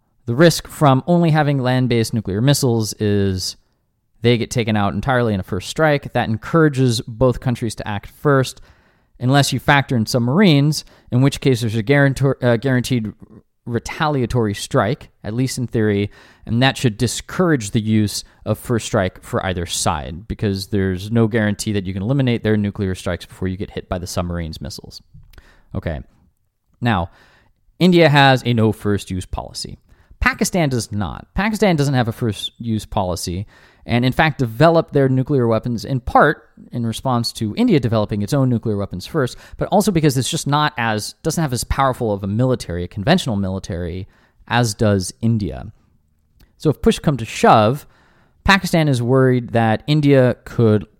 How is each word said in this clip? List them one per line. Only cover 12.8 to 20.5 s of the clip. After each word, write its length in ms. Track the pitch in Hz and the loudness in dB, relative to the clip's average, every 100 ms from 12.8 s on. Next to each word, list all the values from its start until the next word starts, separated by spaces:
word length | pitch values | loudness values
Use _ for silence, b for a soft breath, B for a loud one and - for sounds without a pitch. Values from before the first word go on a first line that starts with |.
| 113 123 107 - - 113 _ _ | 0 -2 -4 -10 -20 -20 _ _
retaliatory 880 | - 117 - - 156 147 117 123 107 | -8 -6 -6 -4 -2 -2 -2 0 -2
strike, 560 | 101 - 135 101 143 - _ | -4 -2 0 0 -2 -10 _
at 100 | 98 | -8
least 240 | 117 131 - | -4 -4 -4
in 80 | 120 | -4
theory, 420 | 117 107 101 101 b b b - | 0 2 2 -2 b b b -4
and 160 | 117 | 0
that 140 | 131 - | 0 0
should 200 | 127 104 | -2 0
discourage 760 | 123 - - - 180 147 101 | -4 -4 -8 -2 0 0 -2
the 80 | 120 | -4
use 420 | 107 110 104 - - b | 0 0 0 -4 -12 b
of 160 | - 107 | -6 -6
first 260 | - 117 - | -4 -4 -2
strike 340 | 110 92 - | -2 -2 -4
for 220 | - 117 | -8 -6
either 220 | 95 90 85 | -4 -4 -6
side, 600 | - 104 80 65 80 113 | -4 -4 -4 -6 -12 -12
because 400 | - 107 | -6 -4